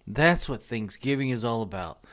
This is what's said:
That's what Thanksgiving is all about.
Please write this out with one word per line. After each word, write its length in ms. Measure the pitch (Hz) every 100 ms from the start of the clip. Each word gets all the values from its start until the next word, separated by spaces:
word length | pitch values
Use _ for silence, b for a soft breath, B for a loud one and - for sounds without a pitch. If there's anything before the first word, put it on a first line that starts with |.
| -
That's 400 | 104 165 175 -
what 160 | 120
Thanksgiving 680 | - 117 104 - 135 139 135
is 140 | 120
all 180 | 117 117
about. 380 | 104 95 85 - B